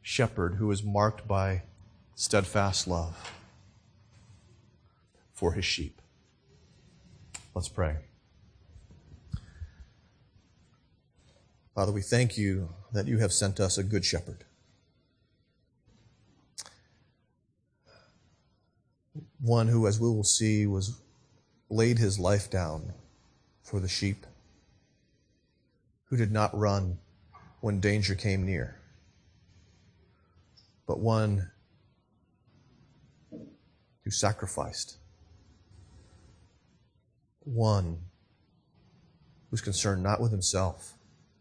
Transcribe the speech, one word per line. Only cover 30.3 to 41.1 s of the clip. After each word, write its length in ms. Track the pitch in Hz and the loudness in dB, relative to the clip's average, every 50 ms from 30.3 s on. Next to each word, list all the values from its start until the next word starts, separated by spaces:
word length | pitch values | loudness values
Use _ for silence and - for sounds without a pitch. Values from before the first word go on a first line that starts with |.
| _ _ _ _ _ - _ _ _ _ _ | _ _ _ _ _ -20 _ _ _ _ _
but 140 | - - - | -4 -4 0
one 500 | 101 113 113 110 110 104 101 98 92 - _ _ _ _ _ _ _ _ _ _ _ _ _ _ _ _ _ _ _ _ _ _ _ _ _ _ _ _ _ _ - - _ _ _ _ - - - - - _ _ _ _ _ _ _ _ _ _ | 2 2 2 2 2 2 0 0 -2 -6 _ _ _ _ _ _ _ _ _ _ _ _ _ _ _ _ _ _ _ _ _ _ _ _ _ _ _ _ _ _ -20 -20 _ _ _ _ -18 -18 -18 -20 -20 _ _ _ _ _ _ _ _ _ _
who 80 | 110 | -6
sacrificed, 840 | 104 - - 98 110 - - 95 - - - - - - - - - - - - - _ - _ - - - - - _ _ _ - - - - - - - - - - - - - _ - _ _ _ _ _ _ _ _ _ _ _ _ _ _ _ _ _ _ _ - | -2 0 0 0 0 -2 -6 -8 -6 -6 -6 -6 -6 -10 -10 -12 -14 -20 -20 -20 -20 _ -20 _ -20 -20 -20 -20 -20 _ _ _ -20 -20 -20 -20 -20 -20 -20 -20 -20 -20 -20 -20 -20 _ -20 _ _ _ _ _ _ _ _ _ _ _ _ _ _ _ _ _ _ _ -12
one 540 | 147 123 113 113 110 104 98 92 82 85 85 87 92 _ _ _ _ _ _ _ _ _ _ _ _ _ _ _ _ _ _ _ _ _ _ _ _ _ - _ _ | -6 -2 2 4 4 4 4 2 -2 -6 -8 -10 -16 _ _ _ _ _ _ _ _ _ _ _ _ _ _ _ _ _ _ _ _ _ _ _ _ _ -20 _ _
who's 120 | - 113 | -6 -6
concerned 420 | - 104 98 - - 107 98 92 92 | -4 -4 -4 0 0 0 0 2 2
not 160 | 101 107 107 | 0 0 2
with 120 | 117 113 | 0 0
himself, 640 | 110 98 90 - - 92 95 90 - - - - - _ _ - | 0 0 -2 0 0 0 0 0 -2 -6 -16 -20 -20 _ _ -20